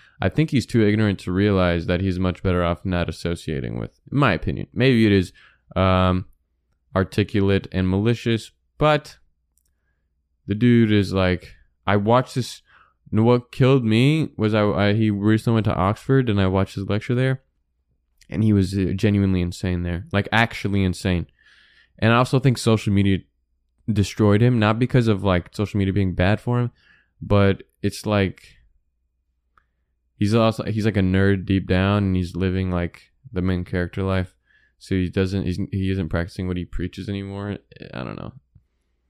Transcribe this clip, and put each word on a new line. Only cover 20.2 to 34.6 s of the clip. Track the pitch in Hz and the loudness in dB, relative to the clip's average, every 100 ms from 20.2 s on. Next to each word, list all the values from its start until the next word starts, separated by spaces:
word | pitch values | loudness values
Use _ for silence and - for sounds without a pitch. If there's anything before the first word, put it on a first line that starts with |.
| 101 | 0
actually | 110 117 - 104 98 | 0 0 -2 -2 0
insane. | 95 87 98 87 78 _ _ _ _ _ _ - | 0 0 -2 -2 -4 _ _ _ _ _ _ -2
And | 110 | 2
I | 117 | 2
also | 127 135 | 2 2
think | 135 117 | 2 0
social | - 110 - | 2 0 2
media | 98 98 95 - _ _ _ _ _ - | 0 2 0 -4 _ _ _ _ _ -4
destroyed | 104 98 - 107 104 | -2 -2 2 4 6
him, | 120 123 | 4 4
not | 107 110 | 2 0
because | 123 131 113 | 0 2 2
of, | 98 | 2
like, | 98 90 - - | 2 0 -2 -6
social | 104 101 | -4 -2
media | 95 | 0
being | 98 95 | 0 0
bad | 87 90 107 | 0 0 0
for | - 120 | -2 -2
him, | 120 - _ _ _ - | -2 -8 _ _ _ -12
but | - 101 98 95 - _ | 0 2 4 0 -6 _
it's | 101 - 107 | -6 -6 -2
like, | 104 95 - - _ _ _ _ _ _ _ _ _ _ _ _ _ _ _ _ - | 0 0 -4 -20 _ _ _ _ _ _ _ _ _ _ _ _ _ _ _ _ -4
he's | 101 | 0
also, | 113 113 107 | 2 2 0
he's, | - 107 107 | -4 -2 -2
like, | 98 | 0
a | |
nerd | 92 95 98 98 90 | 2 2 2 2 0
deep | 95 92 | -2 0
down, | 92 98 104 | 0 2 0
and | 98 92 | 0 -2
he's | 90 87 | -4 -4
living, | 92 95 92 | -4 -2 -2
like, | 90 87 - _ _ - | -4 -4 -8 _ _ -12
the | 90 | -6
main | 92 90 | -2 -2
character | 90 92 87 - | -4 -6 -6 -4
life. | 95 95 90 _ _ _ | -2 -2 -4 _ _ _